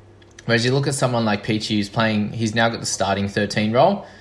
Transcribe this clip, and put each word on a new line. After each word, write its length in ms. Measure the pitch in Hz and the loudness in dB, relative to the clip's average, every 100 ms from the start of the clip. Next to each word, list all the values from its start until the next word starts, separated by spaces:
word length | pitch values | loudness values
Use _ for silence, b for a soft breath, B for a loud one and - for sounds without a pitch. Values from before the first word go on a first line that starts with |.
| - - - - | -20 -20 -20 -12
Whereas 220 | - 117 123 | 0 2 2
you 80 | |
look 120 | 139 143 | 0 0
at 100 | 135 | -2
someone 280 | 127 120 | 0 0
like 220 | 110 101 - | 0 0 -2
Peachey, 320 | 107 - 107 | -4 0 -2
who's 120 | 101 | -2
playing, 440 | 117 110 107 104 | 0 0 2 -2
he's 200 | 113 113 | -2 -2
now 140 | 113 117 | 2 0
got 140 | 107 | 0
the 40 | - | -6
starting 440 | - 98 98 101 | -2 -2 0 -2
thirteen 420 | 107 101 110 107 | -2 -2 0 0
role. 340 | 120 175 202 B B | 4 4 2 B B